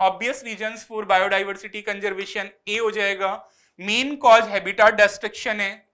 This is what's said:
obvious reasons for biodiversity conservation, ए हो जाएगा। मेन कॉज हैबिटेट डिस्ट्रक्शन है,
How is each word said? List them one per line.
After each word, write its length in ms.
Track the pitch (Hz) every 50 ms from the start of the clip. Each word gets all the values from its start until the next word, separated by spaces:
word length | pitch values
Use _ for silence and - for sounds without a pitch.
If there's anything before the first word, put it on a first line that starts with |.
| 190
obvious 420 | 190 190 185 226 240 277 269 254
reasons 340 | 233 214 190 214 220 226 226 - - 226
for 120 | 214 214 190
biodiversity 800 | 196 185 190 202 196 196 202 196 196 190 - 214 - 214 208 214
conservation, 580 | 202 202 196 202 196 190 196 190 - 208 196 - - _ _ -
ए 100 | 208 226
हो 120 | 233 214
जाएगा। 580 | 202 214 202 196 196 190 196 190 202 220 - _ _ _ _ _ _ -
मेन 360 | 180 202 214 233 254 277 294
कॉज 320 | 285 - 247 226 226 220 214
हैबिटेट 460 | 202 196 - 185 196 - 214 214 220
डिस्ट्रक्शन 640 | 202 208 202 202 - - 208 214 - - 254 214 208
है, 260 | 202 196 208 214 _ _